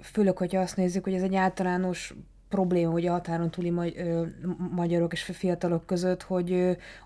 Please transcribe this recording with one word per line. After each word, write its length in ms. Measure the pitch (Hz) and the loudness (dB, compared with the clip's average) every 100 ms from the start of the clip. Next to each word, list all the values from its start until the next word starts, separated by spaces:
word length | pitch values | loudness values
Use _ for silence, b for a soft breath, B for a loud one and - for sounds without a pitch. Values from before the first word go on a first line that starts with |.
főleg, 360 | - - 196 180 | -6 2 4 4
hogyha 240 | 180 190 | 0 0
azt 160 | 185 - | 0 0
nézzük, 280 | 180 185 | 0 0
hogy 100 | 190 | -2
ez 80 | 185 | 0
egy 120 | 190 | 0
általános 800 | 190 190 185 185 180 185 175 - - - - - | 2 2 2 0 0 0 -4 -8 -14 -20 -20 -4
probléma, 420 | 190 180 175 165 | 0 2 4 2
hogy 160 | 170 175 | 2 2
a 40 | |
határon 380 | 175 175 165 170 | 0 0 -2 -2
túli 200 | 165 175 | -2 -2
magy-, 280 | 175 170 - | 0 -2 -4
ö, 240 | 175 165 | -2 -2
m-, 60 | 165 - 175 175 180 | -2 -4 -6 -4 -4
magyarok 420 | 180 170 175 170 | 0 2 2 2
és 100 | 160 | -2
fi-, 100 | - | -8
fiatalok 540 | 180 185 175 175 170 - | -4 -2 0 0 0 0
között, 360 | 180 185 180 | 0 0 -2
hogy, 300 | - 185 175 | -2 -2 0
ö, 200 | 180 180 180 B B | 2 2 0 B B